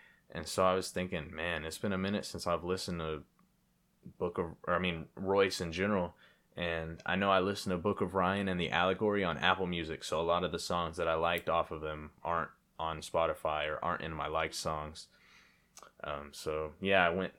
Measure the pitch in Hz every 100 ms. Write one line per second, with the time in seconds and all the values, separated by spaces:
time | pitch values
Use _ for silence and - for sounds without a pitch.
0 | - _ - 82 80 - 92 92 92 90
1 | 90 87 76 78 85 82 80 - 107 95
2 | 95 104 - - 87 82 85 95 - 87
3 | 80 78 - _ _ _ _ _ _ _
4 | - - 90 90 85 - - 87 90 82
5 | - - 95 98 98 - 87 82 101 101
6 | 87 - - _ _ - 87 82 80 82
7 | - 92 98 95 92 101 - 90 101 98
8 | 92 95 90 98 98 90 76 80 92 92
9 | 107 101 90 80 90 92 90 87 80 78
10 | - 80 82 87 90 82 - 87 82 82
11 | 82 80 82 87 80 82 78 80 78 78
12 | 76 - - 85 78 - _ - 80 78
13 | - 87 80 78 80 76 76 76 85 87
14 | 80 80 76 80 80 - - 78 76 80
15 | - _ - - - _ _ - - -
16 | - 73 73 - 80 78 78 76 95 95
17 | 87 90 92